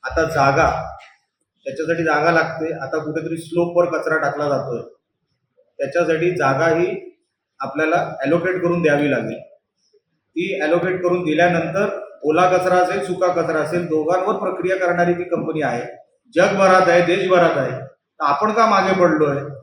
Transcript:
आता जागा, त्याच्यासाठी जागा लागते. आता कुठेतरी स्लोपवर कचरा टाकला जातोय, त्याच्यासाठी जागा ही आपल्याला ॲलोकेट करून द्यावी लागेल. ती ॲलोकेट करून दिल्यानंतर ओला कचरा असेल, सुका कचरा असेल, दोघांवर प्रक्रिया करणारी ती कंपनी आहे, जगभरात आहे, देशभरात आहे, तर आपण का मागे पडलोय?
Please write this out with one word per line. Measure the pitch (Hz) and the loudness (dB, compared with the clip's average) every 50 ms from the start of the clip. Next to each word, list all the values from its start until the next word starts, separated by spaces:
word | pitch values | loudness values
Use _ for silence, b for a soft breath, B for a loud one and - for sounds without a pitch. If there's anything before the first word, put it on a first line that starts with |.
| - | -10
आता | 135 - 165 160 | -4 -2 -2 -2
जागा, | 143 160 156 135 139 139 151 160 127 - - - - - - - - _ _ _ _ _ _ _ _ _ _ _ | 0 0 2 2 2 4 4 2 2 2 -2 -6 -10 -14 -16 -20 -20 _ _ _ _ _ _ _ _ _ _ _
त्याच्यासाठी | 135 - - 160 151 170 165 165 | -12 -8 -8 -4 -4 -2 -2 0
जागा | 160 151 147 151 170 | 0 0 2 2 2
लागते. | 165 160 156 - - - 156 165 156 | 2 2 0 0 -4 -6 -6 -6 -6
आता | - 139 135 - 156 | -8 -8 -6 -6 -6
कुठेतरी | 147 151 147 160 156 165 165 | -6 -4 -6 -6 -6 -6 -8
स्लोपवर | 160 - - 165 170 175 175 175 175 175 | -10 -10 -6 -2 -2 -2 0 2 0 0
कचरा | 170 165 147 - 156 156 | 2 0 -4 -2 -2 -2
टाकला | 156 147 139 139 143 147 147 | 0 -2 -2 -4 -2 -2 -2
जातोय, | 139 127 - - 120 113 - - - _ _ _ _ _ _ _ _ _ _ _ _ _ _ _ _ _ | -2 -2 -2 -6 -8 -8 -10 -12 -18 _ _ _ _ _ _ _ _ _ _ _ _ _ _ _ _ _
त्याच्यासाठी | 139 135 - 170 175 156 160 156 170 175 | -8 -4 0 0 0 2 0 0 0 -2
जागा | - - 151 139 135 139 160 165 | 0 2 0 0 2 2 2 2
ही | 160 165 180 190 - - - - _ _ _ _ _ _ _ _ _ _ | 2 2 0 -2 -2 -8 -10 -16 _ _ _ _ _ _ _ _ _ _
आपल्याला | 143 - - 147 156 156 165 175 - - 131 - | -10 -8 -4 -2 -2 0 0 0 -2 -2 -6 -6
ॲलोकेट | 135 139 160 170 170 185 185 180 175 | -2 0 0 0 0 -2 -4 -2 -2
करून | 170 170 170 165 | -2 0 2 2
द्यावी | 151 147 143 147 143 | 2 2 2 2 0
लागेल. | 135 120 110 110 117 - - - _ _ _ _ _ _ _ _ _ _ _ _ _ _ _ _ _ | 0 -2 -2 -6 -10 -12 -14 -20 _ _ _ _ _ _ _ _ _ _ _ _ _ _ _ _ _
ती | 160 180 196 190 - 151 | -6 -4 -4 -4 -4 0
ॲलोकेट | 156 170 175 170 185 185 185 180 | 0 0 0 0 -2 -4 -2 0
करून | 175 180 175 170 | 0 0 0 0
दिल्यानंतर | 156 151 160 175 175 170 165 160 - 165 190 208 202 - - - - - - - | -2 2 2 2 2 2 0 -2 -2 -2 -2 -2 -2 -4 -8 -10 -14 -18 -6 -2
ओला | 147 156 170 180 180 | 0 2 4 4 4
कचरा | 180 180 180 185 180 | 4 2 2 2 2
असेल, | 185 180 180 190 202 - | 2 2 2 0 -4 -4
सुका | 185 180 180 185 180 175 | -4 -4 -2 0 0 0
कचरा | 170 165 160 160 151 | 0 -2 -2 -2 -2
असेल, | 147 143 170 175 175 | -2 -2 -2 -4 -2
दोघांवर | 156 156 156 151 156 180 180 185 202 202 | -2 -2 -2 0 0 0 0 0 -2 -2
प्रक्रिया | 196 202 185 185 - 180 185 190 | -2 -4 -6 -6 -4 -2 -2 -2
करणारी | 185 185 175 180 175 175 175 175 | 0 0 0 2 2 2 2 0
ती | 170 180 | -2 -2
कंपनी | - 170 165 160 160 156 156 147 | -4 -4 -4 -4 -4 -4 -2 -2
आहे, | 127 120 120 120 - - - - _ _ _ _ _ - | -2 -4 -4 -8 -10 -14 -18 -20 _ _ _ _ _ 2
जगभरात | 151 185 202 196 196 190 185 185 185 185 180 | 2 2 4 4 4 4 6 6 6 6 6
आहे, | 170 175 175 | 4 4 4
देशभरात | 165 175 196 185 185 180 175 170 165 151 | 4 2 0 2 2 4 4 4 4 2
आहे, | 143 127 123 123 - | 0 -2 -2 -4 -8
तर | - - - _ _ _ _ _ 156 | -12 -16 -18 _ _ _ _ _ 0
आपण | 143 143 139 214 214 202 | 0 0 0 0 0 2
का | 220 226 | 4 4
मागे | 220 208 196 190 190 190 185 | 4 4 2 2 2 2 4
पडलोय? | 180 170 156 151 156 143 139 139 - - - - | 4 2 4 2 2 0 0 -2 -6 -8 -12 -16